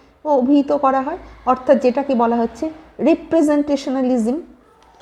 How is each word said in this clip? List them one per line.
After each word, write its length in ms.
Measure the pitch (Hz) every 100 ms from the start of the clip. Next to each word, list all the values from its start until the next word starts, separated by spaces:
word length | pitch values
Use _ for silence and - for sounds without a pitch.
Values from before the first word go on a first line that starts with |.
| _ _
অভিহিত 480 | 302 285 254 285 277
করা 300 | 285 269 269
হয়, 160 | 269 359 - - -
অর্থাৎ 360 | 254 - 262
যেটাকে 340 | 247 240 277 254
বলা 200 | 233 233
হচ্ছে 340 | 233 - 320 311 - -
রিপ্রেজেন্টেশনালিজম। 1400 | 240 330 - 330 302 294 294 277 285 262 254 254 220 285 - - _ _ _ _